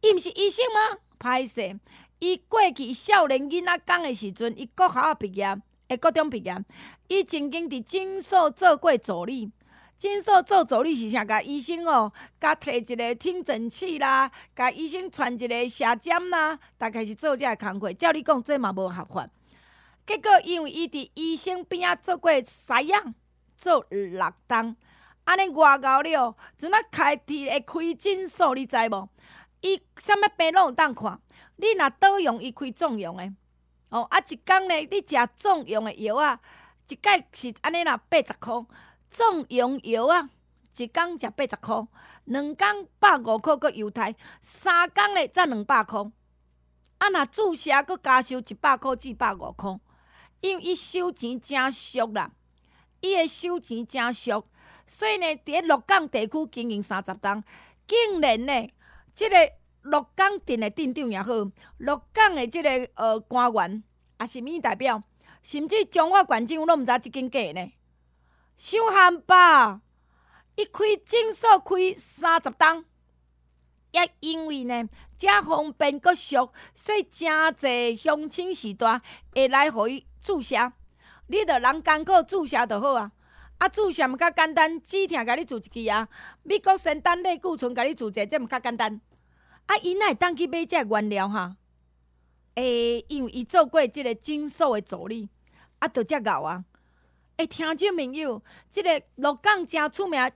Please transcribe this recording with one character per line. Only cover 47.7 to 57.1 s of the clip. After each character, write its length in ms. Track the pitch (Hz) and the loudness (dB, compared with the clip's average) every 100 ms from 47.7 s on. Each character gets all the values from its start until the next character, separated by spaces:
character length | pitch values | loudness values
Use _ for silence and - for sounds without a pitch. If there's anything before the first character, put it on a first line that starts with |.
| 277 | 2
搁 140 | 285 370 | 2 -6
加 260 | 285 262 | 2 2
收 160 | 254 254 | 2 -8
一 160 | 233 - | -10 -4
百 160 | 294 254 | 0 0
箍 180 | 269 | -2
至 180 | 254 269 | -6 -8
百 200 | 214 175 | -4 -4
五 160 | 196 - - | -4 -10 -10
箍， 240 | 202 190 _ _ _ _ _ _ | -10 -10 _ _ _ _ _ _
因 160 | 381 370 | -6 -6
为 60 | |
伊 120 | 330 | -6
收 360 | 359 - 370 359 | -6 -6 -4 -4
钱 300 | - 233 247 | -6 -10 -10
真 320 | - 277 262 | -6 -2 -2
俗 340 | 254 - 247 233 | -4 -8 -4 -4
啦， 180 | 214 165 _ _ _ _ _ _ _ | -4 -8 _ _ _ _ _ _ _
伊 160 | 370 381 | -2 0
的 100 | 330 | 0
收 320 | - 349 349 | -2 -6 -6
钱 260 | - 226 | -6 -10
真 280 | 233 269 240 | -8 -4 -4
俗， 320 | 240 - 214 - _ _ - _ | -4 -4 -4 -6 _ _ -20 _
所 220 | - 427 | -6 -2
以 80 | 415 | -2
呢， 100 | 339 302 | -2 -4
伫 80 | - | -4
咧 160 | 302 | -2
鹿 160 | 330 277 | 2 2
港 300 | - 381 311 | 4 0 2
地 180 | 233 214 | -4 -4
区 200 | 311 311 | -4 -6
经 180 | - 240 | -6 -6
营 100 | 208 | -4
三 220 | 202 190 | -4 -6
十 80 | 196 | -6